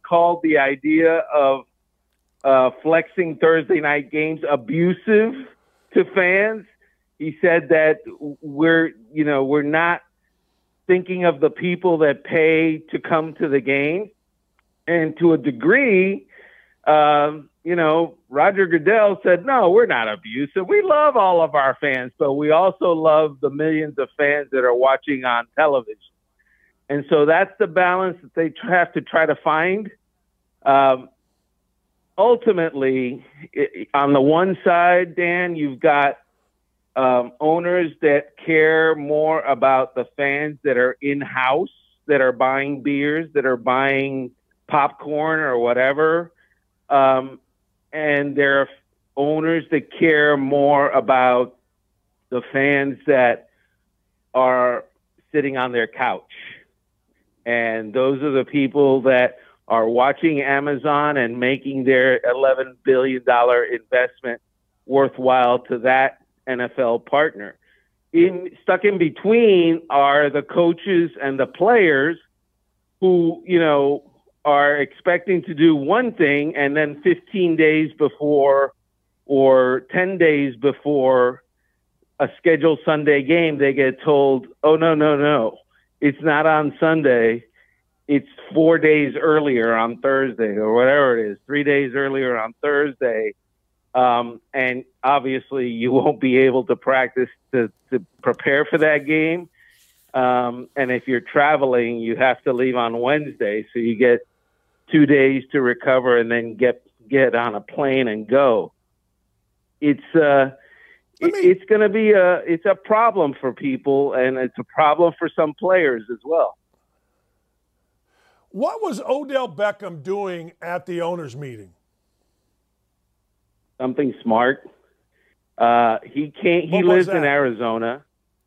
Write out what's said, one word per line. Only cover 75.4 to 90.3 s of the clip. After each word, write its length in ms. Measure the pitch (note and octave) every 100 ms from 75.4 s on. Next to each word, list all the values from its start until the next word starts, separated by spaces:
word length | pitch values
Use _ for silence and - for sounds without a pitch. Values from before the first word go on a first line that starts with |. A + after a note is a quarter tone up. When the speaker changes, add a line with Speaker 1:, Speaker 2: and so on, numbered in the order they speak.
Speaker 1:
to 120 | -
do 220 | D3+ E3 D3+
one 360 | C#3 G#3+ B3
thing, 440 | A3+ D3+ C#3+ D3 D3
and 180 | C#3 D3
then 240 | D3+ D3
fifteen 540 | F#3 E3+ _ G3 F3 D#3+
days 360 | D#3 D#3 D#3 -
before 720 | D3 - D3 D3 C#3 C#3 C3+ _ _ _ _ _ -
or 600 | C3+ C3+ C3 B2+ B2+ B2+
ten 280 | F#3 F#3 F#3+
days 380 | E3+ D3 C#3 A#2+
before 840 | C#3 C3 D3 D3 C3 B2+ B2 B2+ _ _ _ _ _ _ _ -
a 100 | C#3+ -
scheduled 400 | F3 D#3+ D#3+ D3+
Sunday 380 | - D3+ D3 C#3+
game, 360 | C3+ E3+ E3 C#3+
they 140 | C#3
get 300 | C#3 C3+ B2+
told, 440 | - C#3+ C#3 C3+ - _
"Oh, 140 | D3+ D#3
no, 180 | E3
no, 220 | D#3 D3+ D3
no. 420 | D3 D3 A2 - _ _ _ -
It's 200 | C#3+ C3+
not 240 | D#3 D3 D#3
on 280 | D3+ D3+ -
Sunday. 640 | D#3+ D#3+ C#3+ B2 A2+ A#2 - _ _ _ _ _ -
It's 200 | C#3+ - - -
four 240 | D#3 D#3+ E3
days 360 | D#3 D3+ C#3
earlier 600 | - D#3 D#3 C#3+ B2 A2+
on 240 | A2+ A#2 A#2
Thursday," 580 | C#3 C3+ C3+